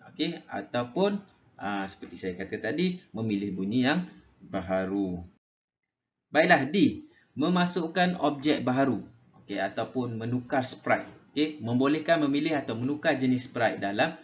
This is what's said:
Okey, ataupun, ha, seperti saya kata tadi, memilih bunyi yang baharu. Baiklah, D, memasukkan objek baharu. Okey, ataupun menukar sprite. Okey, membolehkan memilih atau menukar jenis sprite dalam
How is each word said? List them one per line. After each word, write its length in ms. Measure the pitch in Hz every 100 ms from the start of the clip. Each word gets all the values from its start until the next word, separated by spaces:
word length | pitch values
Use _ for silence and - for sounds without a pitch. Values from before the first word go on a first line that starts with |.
| -
Okey, 320 | - 170 - -
ataupun, 720 | 98 - 151 123 175 202 202 - _ _ -
ha, 240 | 98 101 95
seperti 300 | - - -
saya 160 | 92 90
kata 320 | 92 107 110
tadi, 320 | 151 185 180 _
memilih 400 | 110 110 101 101
bunyi 320 | 92 98 123
yang 240 | 127 175 175 - - _
baharu. 880 | - 98 87 95 95 101 95 87 87 _ _ _ _ _ _ _ _ _ _
Baiklah, 400 | 143 175 156 135
D, 320 | 190 127 - - _ _ 120
memasukkan 800 | 160 180 175 185 160 185 180 175
objek 400 | 147 139 151 -
baharu. 400 | 123 127 135 101 - - _ _
Okey, 160 | - 98
ataupun 560 | 95 - 110 127 120 113
menukar 480 | 117 123 - 139
sprite. 480 | 123 - 123 101 - - _ 143
Okey, 240 | 151 -
membolehkan 640 | 113 123 139 156 156 165
memilih 320 | 143 143 160 151
atau 240 | - 113
menukar 400 | 127 147 165 131
jenis 320 | 131 123 -
sprite 320 | 117 113 92
dalam 320 | 98 104 160 -